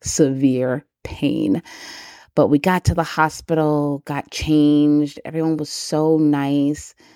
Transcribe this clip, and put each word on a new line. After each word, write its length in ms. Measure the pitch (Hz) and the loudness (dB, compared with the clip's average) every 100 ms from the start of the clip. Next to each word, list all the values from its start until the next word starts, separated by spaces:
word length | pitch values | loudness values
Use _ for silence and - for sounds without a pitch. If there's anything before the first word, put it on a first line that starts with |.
severe 800 | - - 143 135 139 127 127 127 - _ | -8 0 0 2 2 2 0 -4 -8 _
pain. 600 | - - 143 - 101 95 - - - - - - - - | -14 -6 -4 -2 -2 -2 -4 -18 -20 -20 -20 -20 -6 0
But 120 | 117 | 2
we 120 | 143 | 2
got 240 | 185 180 - | 2 0 0
to 100 | 170 | 0
the 80 | |
hospital, 1000 | 160 - 156 - - 160 151 151 147 143 - | -2 0 -2 -2 -4 0 2 0 -2 -4 -6
got 260 | 143 - | -10 -8
changed. 880 | - - 151 147 147 147 147 147 - | -8 0 4 4 4 4 2 0 -6
Everyone 340 | - 160 160 156 | -10 -4 -2 -4
was 120 | 151 | -6
so 480 | - - 156 156 160 | -10 -4 -2 2 2
nice. 760 | 156 143 139 143 143 147 - - _ | 2 2 0 0 0 -2 -8 -20 _